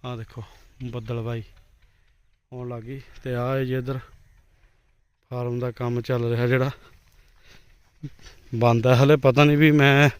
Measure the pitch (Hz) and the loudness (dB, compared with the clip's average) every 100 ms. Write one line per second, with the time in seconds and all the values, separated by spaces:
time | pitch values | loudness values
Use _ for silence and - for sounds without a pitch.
0 | 127 123 110 - 107 - - _ 123 120 | -12 -12 -14 -16 -18 -20 -20 _ -12 -12
1 | 113 117 113 117 107 - _ _ _ _ | -8 -8 -6 -8 -10 -20 _ _ _ _
2 | _ _ _ _ _ 127 123 120 113 135 | _ _ _ _ _ -14 -12 -12 -12 -16
3 | - - 131 123 123 135 131 131 123 135 | -16 -14 -8 -4 -2 -4 -2 -4 -6 -8
4 | - - _ _ _ _ _ _ _ _ | -10 -20 _ _ _ _ _ _ _ _
5 | _ _ _ 123 123 120 123 117 123 120 | _ _ _ -8 -6 -4 -6 -6 -4 -4
6 | 117 123 117 117 123 127 131 - - _ | -4 -4 -2 -2 0 0 0 -6 -20 _
7 | _ _ _ _ _ - _ _ _ _ | _ _ _ _ _ -20 _ _ _ _
8 | 147 - - - - 117 120 117 120 123 | -20 -20 -20 -20 -10 0 2 2 4 4
9 | 139 151 135 127 147 147 156 147 139 139 | 4 4 4 4 4 6 4 6 4 6
10 | 143 - | 4 0